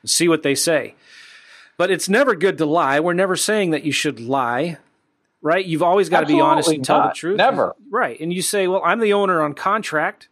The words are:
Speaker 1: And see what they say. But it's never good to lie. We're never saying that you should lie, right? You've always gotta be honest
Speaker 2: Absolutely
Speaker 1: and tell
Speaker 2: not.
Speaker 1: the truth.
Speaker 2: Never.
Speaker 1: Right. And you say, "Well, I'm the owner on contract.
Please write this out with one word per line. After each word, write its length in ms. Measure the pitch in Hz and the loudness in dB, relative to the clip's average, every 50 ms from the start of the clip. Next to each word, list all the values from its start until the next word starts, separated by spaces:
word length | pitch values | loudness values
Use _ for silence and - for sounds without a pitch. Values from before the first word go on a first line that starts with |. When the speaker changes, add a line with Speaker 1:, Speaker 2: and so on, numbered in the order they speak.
Speaker 1:
And 80 | - - | -4 -2
see 180 | - - 165 175 | -2 0 2 2
what 140 | 160 156 | 2 2
they 120 | - 143 139 | 2 -2 -2
say. 400 | 131 - 170 165 143 117 110 - _ _ - - - - - - - - - - - - _ _ - | 0 0 0 0 0 -2 -4 -14 _ _ -20 -20 -20 -20 -20 -20 -20 -20 -20 -20 -20 -20 _ _ -4
But 120 | 170 190 | 0 0
it's 160 | 190 165 - 180 | 0 -2 0 0
never 260 | 196 233 285 262 214 | 2 2 2 2 2
good 240 | 156 170 196 170 135 | 2 0 0 0 0
to 80 | 160 | -2
lie. 340 | 147 151 175 156 135 139 147 | 0 2 2 2 2 2 0
We're 140 | 160 175 175 | 0 0 0
never 220 | 175 196 190 185 | 0 0 0 0
saying 340 | 160 - - 214 214 196 175 | -2 0 0 0 0 0 0
that 140 | 156 143 - | -2 -2 -2
you 80 | 151 | -2
should 280 | 135 - - 151 131 113 | -2 -2 -2 -4 -4 -6
lie, 560 | 117 117 135 139 127 117 120 127 156 170 160 - _ _ _ _ _ _ _ _ _ _ _ _ | -6 -2 -2 0 0 0 -2 -2 -2 -4 -6 -10 _ _ _ _ _ _ _ _ _ _ _ _
right? 240 | - 151 165 190 190 | -2 0 0 0 0
You've 180 | 185 160 151 | -4 -2 0
always 260 | 175 170 180 208 190 156 | 0 2 2 2 2 2
gotta 160 | 175 170 156 | 2 0 2
be 120 | 147 151 147 | 2 2 2
honest 260 | 143 147 151 151 151 165 | 4 4 2 2 2 0
Speaker 2:
Absolutely 80 | 156 143 | -2 -2
Speaker 1:
and 60 | 127 | 0
tell 140 | - - 294 | 0 2 2
Speaker 2:
not. 160 | - 95 - | 2 0 -2
Speaker 1:
the 40 | - | -6
truth. 180 | - 170 196 214 | -6 -4 0 2
Speaker 2:
Never. 360 | 196 254 233 165 110 - - _ 202 285 | 2 2 2 0 -2 -2 -4 _ -14 -6
Speaker 1:
Right. 300 | 202 233 233 139 117 - | -4 -2 -2 -2 -4 -6
And 100 | 156 170 | -6 -6
you 100 | 180 185 | -4 -4
say, 240 | 180 - - 208 190 180 | -4 -2 -2 0 0 0
"Well, 140 | 185 196 160 | 0 0 0
I'm 140 | 170 190 233 | 0 0 2
the 160 | 226 208 202 | 2 2 2
owner 260 | 202 202 190 180 165 | 2 2 2 0 0
on 140 | 151 147 139 | 0 -2 -4
contract. 760 | - - 190 202 220 - - - 151 160 185 - _ - _ | -4 -2 -2 -2 -2 -2 -4 -4 -2 -2 -2 -6 _ -20 _